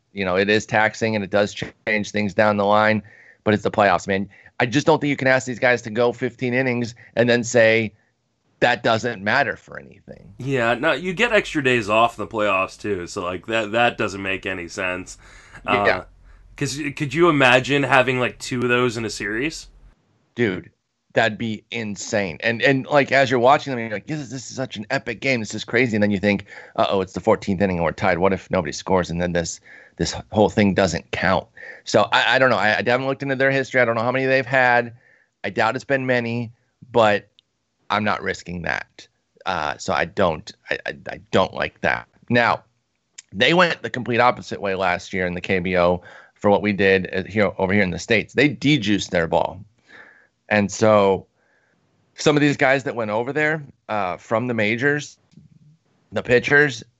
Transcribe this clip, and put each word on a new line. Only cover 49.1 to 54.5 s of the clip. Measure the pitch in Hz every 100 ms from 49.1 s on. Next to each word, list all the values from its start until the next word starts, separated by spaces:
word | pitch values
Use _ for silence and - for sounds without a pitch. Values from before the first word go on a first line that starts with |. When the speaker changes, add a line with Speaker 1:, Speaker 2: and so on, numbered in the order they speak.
Speaker 1:
their | 90 82
ball. | 80 - 87 - _ _ - - _ _ _ -
And | 107 98
so | - 110 104 98 92 - _ _ _ _ _ _ _ _ -
some | 156 147
of |
these | 147 131
guys | 135 135
that | 127 117
went | 107
over | 107 120
there, | 143 151 156 143 - -
uh, | 107 92 82
from | - 113
the | 123